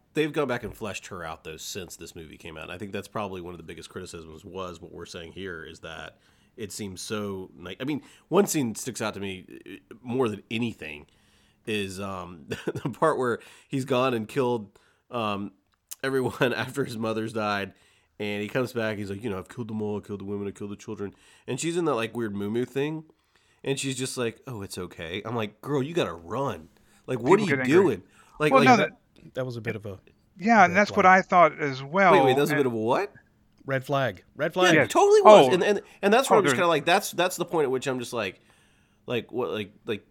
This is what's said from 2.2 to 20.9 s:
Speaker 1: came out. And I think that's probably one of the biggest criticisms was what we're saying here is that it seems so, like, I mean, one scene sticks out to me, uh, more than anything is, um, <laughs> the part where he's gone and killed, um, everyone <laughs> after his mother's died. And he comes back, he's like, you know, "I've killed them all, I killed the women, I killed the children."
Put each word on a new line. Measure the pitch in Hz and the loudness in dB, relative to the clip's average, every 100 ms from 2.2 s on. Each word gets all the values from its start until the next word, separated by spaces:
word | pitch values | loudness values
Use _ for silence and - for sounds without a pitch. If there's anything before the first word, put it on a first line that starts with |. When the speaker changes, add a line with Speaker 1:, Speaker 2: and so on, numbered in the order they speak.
| 78 76 | -16 -16
Speaker 1:
came | 85 80 | -16 -14
out. | |
And | 80 | -12
I | 85 | -12
think | 101 | -10
that's | 101 98 | -10 -8
probably | - 101 92 | -6 -6 -8
one | 87 | -12
of | 87 | -14
the | |
biggest | 80 82 - | -16 -16 -14
criticisms | 95 90 87 80 80 95 | -14 -14 -14 -16 -18 -14
was | 92 90 82 | -10 -10 -12
what | 82 | -16
we're | 85 85 | -16 -14
saying | 90 82 | -14 -14
here | 90 95 82 | -12 -12 -12
is | 78 80 | -14 -16
that | 85 80 80 - _ _ _ - | -16 -14 -16 -20 _ _ _ -14
it | 101 | -12
seems | - 101 92 | -10 -10 -12
so, | - 107 104 95 92 67 | -8 -6 -6 -8 -12 -14
like, | 87 - | -14 -8
I | 135 | -6
mean, | 143 - _ - | -6 -8 _ -2
one | 175 196 | 2 2
scene | 160 120 104 | 0 -2 -4
sticks | - 104 | -8 -6
out | 107 | -6
to | 98 | -6
me, | 98 92 - 64 - | -8 -10 -14 -20 -18
uh, | 98 - 110 | -18 -20 -16
more | 123 131 117 | -6 -2 -2
than | 101 - | -4 -6
anything | 113 120 - 78 73 73 _ _ _ _ _ - | -4 -4 -6 -12 -14 -20 _ _ _ _ _ -8
is, | 107 98 95 | -6 -6 -8
um, | 98 95 87 85 69 | -10 -10 -12 -14 -14
<laughs> | 110 - | -10 -8
the | 135 143 | -8 -8
part | 107 160 131 | -2 0 0
where | 123 107 - - _ | -2 -4 -8 -20 _
he's | 135 127 | -6 0
gone | 127 131 | 0 2
and | 117 104 | -2 -4
killed, | 139 123 120 101 _ _ _ - | -2 0 -2 -6 _ _ _ -12
um, | 120 107 98 101 - _ _ - - | -6 -4 -4 -8 -14 _ _ -20 -8
everyone | 135 135 123 - 127 | -4 -2 -2 0 0
<laughs> | |
after | 107 117 139 | 0 -4 -4
his | 131 110 | -6 -4
mother's | 113 110 117 | -4 -4 -4
died. | 110 104 101 98 - _ _ _ - | -4 -2 -2 -6 -12 _ _ _ -8
And | 104 104 | -6 -4
he | 104 | -4
comes | 135 120 | -4 -4
back, | 117 110 104 | -4 -4 -4
he's | 98 | -8
like, | 98 | -8
you | 113 | -6
know, | 95 | -8
"I've | 90 | -8
killed | - 113 | -12 -10
them | 107 | -6
all, | 104 104 | -6 -6
I | |
killed | 101 101 | -8 -10
the | 98 | -8
women, | 101 101 | -8 -8
I | |
killed | 95 104 | -10 -12
the | 101 | -12
children." | - | -12